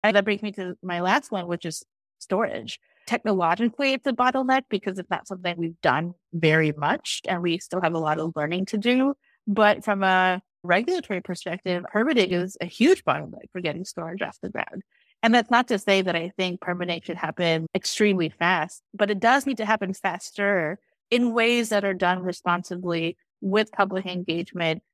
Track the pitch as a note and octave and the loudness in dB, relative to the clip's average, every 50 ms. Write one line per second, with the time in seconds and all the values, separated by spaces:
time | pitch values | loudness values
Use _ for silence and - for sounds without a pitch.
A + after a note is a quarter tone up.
0 | - G#3+ G#3 G3+ G3 G#3+ G3+ G3+ G#3+ G#3 G3 - F#3 F3+ F3+ _ - F#3 F3 F3 | 2 4 4 4 2 2 -2 -2 -4 -8 -8 -6 -8 -8 -10 _ -8 -6 -4 -2
1 | F3 F#3 G#3+ D4 - - A3 F#3+ F3 F3 F3 E3+ - E3 D#3 - - _ _ _ | 2 2 2 2 0 -2 -6 -6 -4 -4 -6 -6 -6 -8 -10 -10 -14 _ _ _
2 | _ _ _ _ - _ F#3+ G3 A3+ - - - - A3+ - - _ _ _ _ | _ _ _ _ -6 _ 0 0 0 -2 -2 -8 -8 -10 -14 -16 _ _ _ _
3 | _ - A#3 - - A3 G3+ F#3 F3 E3 F3 G3 A#3 A#3 A3+ - C#4+ C4+ C4+ C4 | _ -4 -4 -2 0 0 0 2 2 2 2 2 0 -2 0 0 0 0 0 0
4 | _ C#4 A#3+ - B3 B3+ B3+ C4 C4 B3+ C4 C4 B3+ _ A3 F#3+ - G3+ F#3+ G3 | _ -2 0 2 2 2 2 0 2 2 2 0 0 _ -6 -4 -4 -4 -6 -6
5 | F3 _ F#3 - - - G3 F#3 F3+ F3 F3 E3+ E3+ E3 E3+ _ - D#3 B2+ D3 | -4 _ -6 -6 -6 -12 -14 -6 -6 -6 -4 -4 -4 -6 -6 _ 2 2 2 2
6 | E3 F3 F3+ _ _ _ - E3 E3 D#3 D#3 D#3+ D#3+ D3+ D3 D3+ D3 D3+ A3+ - | 0 -4 -8 _ _ _ -2 2 4 6 6 6 4 2 0 0 0 0 0 -2
7 | _ - - - - - F#3 F3 F3 E3+ E3 F3 - - - F#3 F3+ D#3+ E3+ D#3+ | _ -8 -8 -6 -4 -4 -2 0 0 -2 -2 -2 -4 -6 -4 0 0 0 0 0
8 | D#3+ D#3 D3+ D#3 D#3+ E3+ E3 D#3 D3 D#3 E3+ F#3 F#3+ - - G#3 G3 A#3 B3 B3+ | 0 0 0 0 -2 -4 -2 -4 -4 -2 -2 -4 -4 -2 -4 0 2 2 2 4
9 | C4 C#4 C#4 _ _ _ _ _ _ - G3+ A3 G#3+ G#3 G#3 - - A3 G3+ G3 | 2 0 0 _ _ _ _ _ _ -2 2 4 6 4 4 2 0 -4 -2 0
10 | G3 F#3+ F#3 F#3 F#3 F#3 F3+ F#3 _ _ _ _ - F3 F3 G3 A#3+ D4 F#4 F4 | 2 4 4 4 4 2 0 -2 _ _ _ _ 0 2 2 2 2 0 -2 -2
11 | - - G#3 F3+ - - F3+ - - F3 E3+ F#3+ _ F#3 F3+ F3 F3+ - - G#3 | -2 -4 -6 -6 -4 -6 -8 -8 -6 -8 -8 -6 _ -4 -4 -4 -4 -2 -2 0
12 | A#3 D4+ D#4 B3 F#3+ F#3 F#3 F3 F3+ F#3+ - - - F3 - - A3+ D#4+ F#4+ - | 0 2 4 2 2 2 0 -2 -2 -4 -6 -10 -10 -10 -2 2 4 4 4 4
13 | _ E3+ C3+ D3+ D3+ - - - - - _ F#3 F3 D#3 D3 E3 F#3+ - - - | _ -2 -2 -2 -4 -10 -14 -18 -20 -14 _ -6 -4 -4 -4 -4 -10 -10 -10 -10
14 | E3 E3 F3 G3 - - - _ - F#3+ - - - - - F#3+ - _ _ _ | -10 -8 -6 -6 -6 -6 -6 _ -12 -8 -6 -6 -8 -6 -8 -14 -16 _ _ _
15 | _ _ _ _ - A3+ A3+ A#3+ A3 - A#3+ A#3+ B3 - B3 G3 - G#3 G3 G3 | _ _ _ _ 2 4 4 4 4 4 2 2 4 2 -2 -2 2 2 2 4
16 | F#3 F#3 F3 E3+ E3 F#3 - - F#3 F3+ F3 - - F3+ F3+ F3 F3 F3 E3+ E3 | 2 0 -2 -2 -4 -4 -4 -4 -4 -4 -4 -6 -4 -6 -4 -4 -4 -4 -4 -6
17 | _ - E3 F3 - D#3 - - F3 E3+ D#3+ D#3+ D#3+ - - F#3+ - - - - | _ -10 -8 -6 -6 -6 -2 0 2 2 2 0 -2 -4 -6 -4 -4 -4 0 2
18 | G#3+ G#3 G3 F#3 E3 D3+ - _ E3+ F3 F#3 E3+ D#3 F#3 - - _ _ - G3+ | 4 4 4 2 0 -2 -2 _ 2 2 2 2 -2 -6 -8 -20 _ _ -2 -2
19 | G#3 G3+ G#3 F#3+ G3 A#3 B3+ C#4 C4 C#4 C4 G#3 A3 G#3 A3+ A3 G3+ F#3 F#3+ - | 0 0 0 2 4 4 4 4 2 -2 -4 -4 0 0 0 0 0 -6 -6 -4
20 | - F#3+ E3+ F3+ - - - - G3+ G3+ G3+ F3+ D#3+ D3+ F3+ - _ _ _ _ | -4 -4 -4 -4 -12 -14 -6 -2 0 2 2 2 0 -2 -4 -8 _ _ _ _
21 | _ _ A#3 B3 B3 A#3+ A3+ A#3 A3+ A#3 A#3+ A#3+ A#3 A3 A3 G3+ G3+ G3 F#3+ F3 | _ _ 0 2 2 2 2 2 2 4 4 2 2 2 0 0 0 0 -2 0
22 | F#3 F3+ F#3 F#3 F3+ F#3 F3 - _ F3+ F3 F3 F3+ - F3+ F3 F3+ F3 E3+ E3 | 0 0 0 0 -2 -6 -6 -4 _ 0 0 0 -2 -6 -8 -6 -4 -2 -2 -2
23 | E3 E3 E3+ _ _ _ _ _ - F#3+ F#3+ G#3+ G#3+ G#3+ - - G3 G3 F#3+ F#3 | -2 -4 -6 _ _ _ _ _ -4 0 2 2 0 0 0 0 0 0 0 -4
24 | F#3+ F#3 F3+ F3+ F3+ - D#3+ E3+ F3+ - - F3+ E3+ D#3+ D#3+ D#3+ _ _ | -4 -4 -6 -6 -4 -2 -2 -4 -4 -6 -4 -2 0 0 -2 -2 _ _